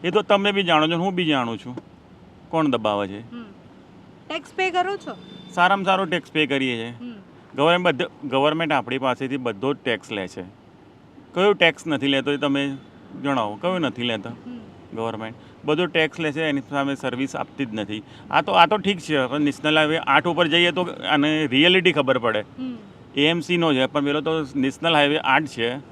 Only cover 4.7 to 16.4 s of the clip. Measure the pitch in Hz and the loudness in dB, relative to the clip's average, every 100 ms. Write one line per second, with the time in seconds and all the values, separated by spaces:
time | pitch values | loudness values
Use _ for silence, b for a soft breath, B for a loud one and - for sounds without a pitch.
4.7 | 349 359 403 311 202 - - - - 180 | 0 -2 -6 -10 -16 -18 -20 -10 2 2
5.7 | 196 190 190 190 175 - 156 147 139 131 | 4 2 0 0 -4 -2 -2 0 0 0
6.7 | 117 117 120 240 214 - - - 127 151 | -4 -6 -12 -16 -18 -20 -20 -14 0 2
7.7 | 175 180 135 170 - 143 135 147 156 160 | 4 2 0 -4 -6 -2 2 2 0 0
8.7 | 147 104 131 131 123 135 135 123 98 127 | 0 0 -2 -2 -2 -4 -4 -4 -2 -4
9.7 | 143 131 110 - 107 92 - 90 - - | -2 -4 -4 -4 -8 -8 -10 -16 -18 -20
10.7 | - - - - - - - 202 202 170 | -20 -20 -20 -20 -20 -10 0 2 4 4
11.7 | 143 165 143 139 135 135 143 143 139 139 | 2 -4 -2 0 0 0 -2 0 0 -2
12.7 | 135 - - - - 139 135 107 107 175 | -6 -14 -20 -20 -8 -2 -2 -2 -4 -4
13.7 | 185 147 110 120 110 110 117 - 170 107 | -2 -4 -4 -4 -4 -6 -14 -14 -16 -18
14.7 | - - 113 113 110 110 107 B B 143 | -20 -14 -6 -6 -6 -10 -14 B B -2
15.7 | 156 175 170 156 - 156 143 | 0 0 0 0 -2 -6 -2